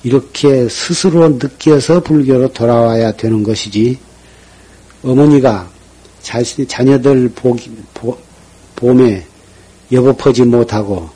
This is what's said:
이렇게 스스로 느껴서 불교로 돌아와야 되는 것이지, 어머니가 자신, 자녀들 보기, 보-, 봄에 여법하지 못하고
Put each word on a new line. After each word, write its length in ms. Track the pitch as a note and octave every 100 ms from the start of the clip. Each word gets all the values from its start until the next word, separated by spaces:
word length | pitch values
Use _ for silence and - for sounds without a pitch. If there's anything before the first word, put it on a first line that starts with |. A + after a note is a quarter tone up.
이렇게 640 | B2 C3 - - C#3+ C3+ A#2+
스스로 580 | - - E3+ G3 E3 D#3+
느껴서 720 | C3 C#3 - D#3 D3 C3 F3
불교로 520 | F3 D#3 C3 C3 C3
돌아와야 580 | - A#2 A#2 A#2 A2+ A2+
되는 320 | G#2+ A2+ A2
것이지, 540 | G#2+ G#2+ G#2+ G#2 A#2 B2+ - - - - - - - - - _
어머니가 680 | C3 B2+ D3 C#3+ B2+ G2+ F2+ - _ _ - _
자신, 440 | - A#2+ A#2+ - C3
자녀들 640 | - C3 C3+ C3 C3 B2 -
보기, 340 | B2+ A#2+ - A2+ -
보-, 240 | - A2+ - - _ - _ - -
봄에 480 | A#2+ B2+ B2 F#2+ - _ _ _ - _ _
여법하지 520 | B2+ B2+ C3 C#3+ A#2+
못하고 680 | A#2+ A#2+ A2+ G#2+ G2+ F#2+ E2